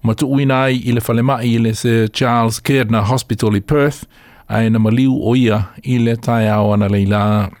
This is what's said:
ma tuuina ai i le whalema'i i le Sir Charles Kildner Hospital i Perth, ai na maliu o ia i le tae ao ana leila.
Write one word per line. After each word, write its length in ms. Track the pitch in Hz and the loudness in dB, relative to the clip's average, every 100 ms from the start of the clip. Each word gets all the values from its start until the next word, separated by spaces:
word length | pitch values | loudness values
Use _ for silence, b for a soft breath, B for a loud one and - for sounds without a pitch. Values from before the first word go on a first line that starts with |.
ma 120 | 113 110 | 0 0
tuuina 480 | 143 139 139 131 | 0 0 2 0
ai 140 | 131 127 | 0 -2
i 140 | 117 | -2
le 100 | 117 117 | -2 0
whalema'i 460 | 117 127 131 120 117 | 0 0 0 0 0
i 40 | |
le 140 | 113 | 0
Sir 340 | 110 123 113 110 | 0 0 0 0
Charles 520 | - 127 120 113 110 | -2 0 2 0 -2
Kildner 440 | - 135 117 113 98 | -2 0 0 0 0
Hospital 440 | 131 - 107 110 104 | -2 -2 -2 0 -2
i 60 | |
Perth, 420 | - 151 143 - - B B B - | 0 0 0 -2 -18 B B B -6
ai 200 | 110 110 | -2 0
na 100 | 113 | 2
maliu 340 | 110 117 135 131 | 2 2 2 0
o 120 | 110 127 | 0 2
ia 280 | 120 104 95 - | 2 0 -4 -8
i 140 | - 123 | -4 0
le 160 | 117 117 | 0 -2
tae 320 | - 117 107 | -2 0 0
ao 240 | 107 104 | 0 0
ana 160 | 104 101 | 0 0
leila. 600 | 101 98 104 104 107 101 - | 0 0 0 0 0 -2 -8